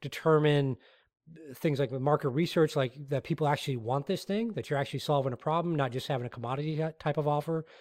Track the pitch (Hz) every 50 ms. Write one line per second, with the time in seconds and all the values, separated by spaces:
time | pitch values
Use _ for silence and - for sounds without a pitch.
0 | - 139 - - - 160 156 151 151 151 147 147 139 135 123 - - _ _ _
1 | _ _ _ _ _ - 160 - 160 143 127 - - 165 143 135 143 120 131 135
2 | 131 147 151 - - 139 120 147 175 - - 175 160 156 - 143 131 123 - 143
3 | 143 135 147 127 - - 160 - 156 143 147 - - 147 131 120 107 113 131 143
4 | 143 - 190 175 - - 196 214 233 233 196 139 117 - 151 139 143 - - 135
5 | - - 147 143 131 135 123 - - 156 156 170 170 175 165 147 139 123 117 131
6 | - - 143 127 123 120 - 123 117 117 131 143 151 156 156 147 160 160 156 -
7 | - 156 143 156 143 147 147 143 139 160 160 160 156 - - -